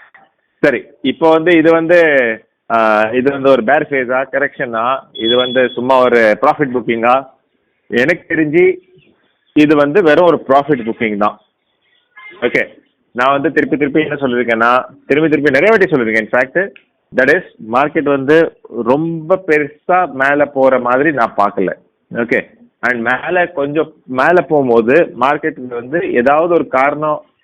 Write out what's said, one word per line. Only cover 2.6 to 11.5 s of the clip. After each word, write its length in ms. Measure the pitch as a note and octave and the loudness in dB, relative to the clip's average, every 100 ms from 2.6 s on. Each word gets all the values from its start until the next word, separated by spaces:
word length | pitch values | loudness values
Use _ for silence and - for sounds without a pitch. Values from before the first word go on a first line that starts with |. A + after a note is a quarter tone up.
| - | -4
ஆ, 300 | A#2 A2 G#2+ | 0 2 2
இது 300 | A2 B2+ C3 | 0 0 -2
வந்து 180 | C#3 C3+ | 0 2
ஒரு 140 | C3 | 2
பேர் 240 | A2+ D3+ D3 | 2 0 -2
ஃபேஸா, 360 | C#3 A#2+ B2+ C3+ | -4 -4 -4 -4
கரெக்ஷனா, 680 | C#3 C3+ - C3 A2+ A#2+ C3+ - | -4 -4 -6 -8 -4 -4 -4 -8
இது 240 | - A2+ B2 | -8 -2 0
வந்து 340 | B2+ B2+ B2 | 0 0 -2
சும்மா 300 | A#2+ B2 C3 | -2 0 2
ஒரு 380 | B2+ A#2 A2 G#2 | 4 4 2 2
ப்ராஃபிட் 340 | C#3 D3+ C#3+ B2 | 0 0 -2 -4
புக்கிங்கா? 580 | A2 A2+ A#2 C3 C3+ _ _ _ _ _ - | -4 -2 0 0 -2 _ _ _ _ _ -8
எனக்கு 480 | A#2+ C#3 F3 - F3 | -2 -2 -2 -4 -4
தெரிஞ்சு 400 | D3+ D#3+ F#3 F3+ - _ _ _ _ _ _ | 0 2 2 0 -8 _ _ _ _ _ _
இது 220 | D3 D3 D3+ | 2 2 4
வந்து 280 | C#3+ D#3+ | 2 2
வெறும் 220 | D#3+ D3 F3 | 4 4 4
ஒரு 200 | C3+ - | 2 2
ப்ராஃபிட் 420 | C#3 C#3+ C3+ A2 | 0 2 -2 -4
புக்கிங் 280 | G#2+ A2+ G#2 | -6 -4 -2
தான். 240 | G#2 - _ | -4 -4 _